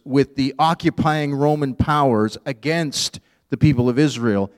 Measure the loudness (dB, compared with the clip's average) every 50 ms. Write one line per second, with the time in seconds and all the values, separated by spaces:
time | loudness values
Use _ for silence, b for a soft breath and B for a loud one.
0 | -8 -2 2 2 2 0 0 -4 -4 -4 -2 0 0 0 0 0 -2 -2 0 0
1 | 0 0 0 0 -2 -4 -2 0 0 0 0 0 -2 -4 -2 -2 -2 0 2 2
2 | 2 2 2 2 0 -2 -4 -8 -10 -10 -10 -8 -4 -4 -2 -2 -2 -4 -4 -6
3 | -6 -8 -8 -12 _ _ _ _ _ -10 -4 2 4 4 4 4 2 0 2 2
4 | 0 0 0 -2 -2 0 0 0 -2 -4 b